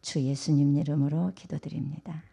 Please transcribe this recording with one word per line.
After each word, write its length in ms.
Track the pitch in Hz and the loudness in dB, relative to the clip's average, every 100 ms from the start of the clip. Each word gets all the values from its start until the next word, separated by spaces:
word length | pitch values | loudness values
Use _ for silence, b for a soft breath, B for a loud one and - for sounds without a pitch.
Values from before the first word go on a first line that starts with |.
주 200 | - 156 | -4 -2
예수님 560 | 131 139 - 147 143 143 | 0 -2 2 4 6 4
이름으로 560 | 139 147 139 156 180 | 2 0 0 0 -2
기도드립니다. 880 | 185 - 147 156 156 139 156 - 156 - | -6 -10 -10 -8 -6 -6 -8 -10 -12 -14